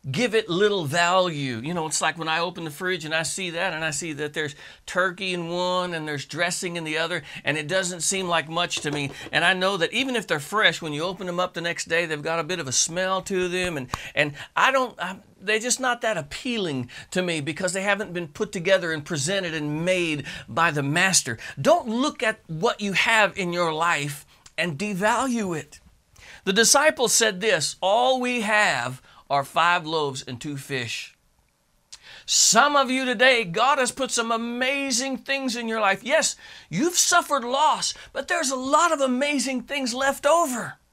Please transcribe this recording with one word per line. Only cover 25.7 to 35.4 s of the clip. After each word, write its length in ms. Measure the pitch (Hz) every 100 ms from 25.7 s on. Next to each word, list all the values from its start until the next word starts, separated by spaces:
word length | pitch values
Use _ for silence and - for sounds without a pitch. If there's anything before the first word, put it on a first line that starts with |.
| - - _ _ - - -
The 100 | -
disciples 600 | 196 226 277 311 302 233
said 280 | - 220 185
this, 340 | 214 175 - -
"All 380 | 185 220 254 262
we 220 | 247 247
have 600 | 208 214 202 139 123 135 - - _
are 140 | 139
five 420 | - 170 165 175
loaves 360 | 156 160 147 131
and 180 | - 123
two 180 | 156 143
fish." 580 | 135 135 113 - - _ _ _ _ _ _ _ _ - - -
Some 500 | - - - 214 285
of 140 | 285 254
you 140 | 262
today, 400 | 254 226 262 240
God 360 | 196 170 254 285
has 120 | 247
put 180 | - 254
some 220 | - 226
amazing 840 | 226 233 240 254 277 277 233 269 262
things 380 | - 269